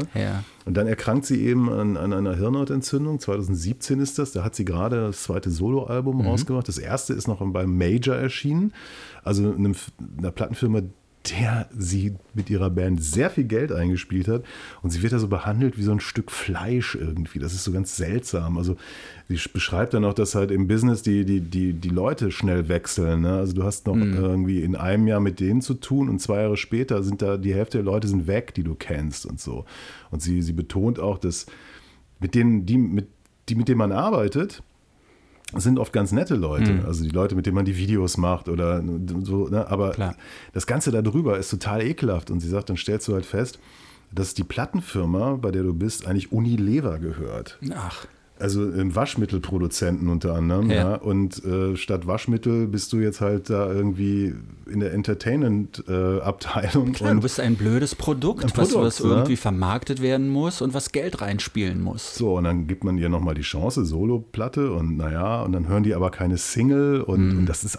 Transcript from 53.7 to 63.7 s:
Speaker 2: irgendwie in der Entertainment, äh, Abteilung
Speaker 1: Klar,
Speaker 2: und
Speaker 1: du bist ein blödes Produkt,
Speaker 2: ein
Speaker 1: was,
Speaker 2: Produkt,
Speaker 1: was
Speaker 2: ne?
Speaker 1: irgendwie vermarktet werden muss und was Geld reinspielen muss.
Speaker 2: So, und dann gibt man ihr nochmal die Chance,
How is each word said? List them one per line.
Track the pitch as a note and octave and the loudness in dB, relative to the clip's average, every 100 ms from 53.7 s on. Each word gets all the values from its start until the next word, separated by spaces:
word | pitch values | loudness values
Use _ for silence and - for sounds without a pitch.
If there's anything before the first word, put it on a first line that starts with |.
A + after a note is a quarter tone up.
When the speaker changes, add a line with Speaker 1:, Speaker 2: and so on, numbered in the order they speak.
Speaker 2:
irgendwie | G2 G2+ F#2 G2 G2+ G2 A#1 G#1+ - - | 2 0 2 0 2 0 -2 -10 -16 -6
in | G#2 | -2
der | G2+ | 0
Entertainment, | G2 G#2 - A3 C4+ B2+ G#2 G2 - - | 0 0 -2 0 2 2 2 -2 -8 -2
äh, | F#2 F#2 F#2+ | 0 2 2
Abteilung | G2 G2 - - G2+ C3+ B2+ | 0 -4 -4 -2 2 2 2
Speaker 1:
Klar, | - G#2 | 0 4
Speaker 2:
und | G#2+ | 4
Speaker 1:
du | |
bist | B2+ - | 4 0
ein | B2 | 0
blödes | A2 G#2 B2 C#3+ | 2 2 2 0
Produkt, | - - C3+ D3+ A#3+ | -2 -2 0 0 0
Speaker 2:
ein | A#2+ - | 0 2
Speaker 1:
was, | F#3+ | 4
Speaker 2:
Produkt, | A3 A#2 | 4 2
Speaker 1:
was | - | 2
Speaker 2:
ne? | A2+ | 4
Speaker 1:
irgendwie | G#2 C3 B2 | 4 4 2
vermarktet | A2 F#2 F#2 A#2 - C3 | 0 0 0 0 -2 -2
werden | B2+ C3 C3+ | 0 2 2
muss | C#3 E3 F3+ | 2 0 0
und | C3 | -2
was | C3+ - | -2 -2
Geld | C#3+ F3 - | -2 -4 -4
reinspielen | G2+ G2+ - A2 F#2+ F2+ | -2 -2 -2 -2 0 0
muss. | F2+ G#2+ - - | -2 -4 -8 -2
Speaker 2:
So, | A2 F2+ | 2 2
und | |
dann | E2+ F2 D#2+ | 2 0 -2
gibt | F#2 | -2
man | F#2+ F2+ | 0 0
ihr | E2+ | 2
nochmal | E2+ E2+ | 0 0
die | D2+ | -2
Chance, | D2 D2+ G2 | -4 -2 -2